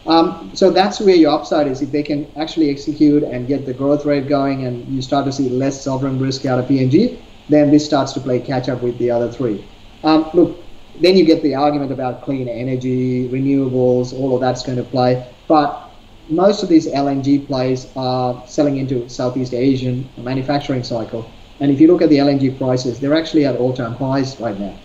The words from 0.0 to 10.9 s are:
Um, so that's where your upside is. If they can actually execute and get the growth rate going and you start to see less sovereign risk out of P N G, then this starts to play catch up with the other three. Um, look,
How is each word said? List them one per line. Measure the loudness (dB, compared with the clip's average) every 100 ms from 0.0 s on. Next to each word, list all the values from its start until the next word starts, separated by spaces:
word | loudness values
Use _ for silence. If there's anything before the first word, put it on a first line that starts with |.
| 0
Um, | 2 2 -2 -10
so | 2 2
that's | 4 0 2
where | 4
your | 6 6
upside | 4 0 0 0
is. | -2
If | -4
they | -4
can | -2 -4 -6
actually | -8 -6 0 0
execute | 0 -4 2 4 4
and | 0 -6 -4
get | -4 -4
the |
growth | -2 0 0 2
rate | 0 0
going | 0 0 -2
and | -4 -6 -6
you | -6
start | -2 -2 -2
to |
see | -2 -2
less | 0 -2 -4
sovereign | -6 -4 -2 -2
risk | -4 -4 -2
out | -2
of | 0
P | 2
N | 4
G, | 4 2 -2 -18 -14 0
then | 4 6
this | 4
starts | 4 -2 -2
to | -4
play | -4 -4
catch | -2 -4 -4
up | -4
with | -4 -2
the | 0
other | 0 -2
three. | -4 -4 -4 -8 -20 -20 -4
Um, | 2 2 2
look, | 2 2 0 -16 -20 -16